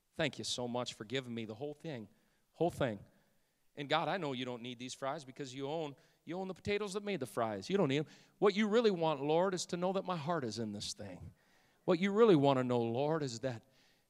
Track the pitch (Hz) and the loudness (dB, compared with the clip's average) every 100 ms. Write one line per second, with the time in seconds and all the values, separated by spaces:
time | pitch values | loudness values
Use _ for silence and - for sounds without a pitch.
0 | _ - 147 - 110 - 123 120 120 - | _ -4 -4 -4 -6 -4 -4 -4 -6 -8
1 | 110 135 123 117 107 107 147 147 160 123 | -6 -6 -4 -6 -8 -8 -10 -10 -10 -10
2 | 104 _ _ _ _ - 165 - 131 104 | -12 _ _ _ _ 0 0 2 0 -2
3 | - _ _ _ _ _ _ - 135 156 | -10 _ _ _ _ _ _ -10 0 2
4 | 151 185 147 123 123 120 123 117 131 - | 2 -2 -2 -2 -4 -6 -8 -10 -10 -6
5 | 135 156 131 131 135 131 135 165 147 135 | -6 -6 -8 -10 -10 -6 -4 -4 -6 -10
6 | _ _ 131 180 190 175 202 202 208 202 | _ _ -10 -6 -6 -6 -2 -2 -2 -4
7 | 208 180 127 123 113 101 95 196 147 143 | -4 -4 -2 0 0 -2 0 2 4 2
8 | - - - - 208 196 214 226 226 175 | -2 -10 -20 2 4 4 4 4 4 4
9 | 160 139 143 165 190 175 - 175 185 190 | 2 0 2 2 2 0 -4 -2 0 -2
10 | 185 175 143 170 120 107 110 104 - - | -2 -4 -2 -2 -2 -4 -6 -6 -8 -10
11 | 101 90 - - _ _ _ _ - 175 | -12 -12 -16 -20 _ _ _ _ 0 2
12 | 196 202 226 156 139 131 123 123 117 117 | 4 6 8 8 8 4 2 2 0 0
13 | 147 160 139 113 131 113 - _ _ _ | 0 0 -4 -4 -6 -6 -12 _ _ _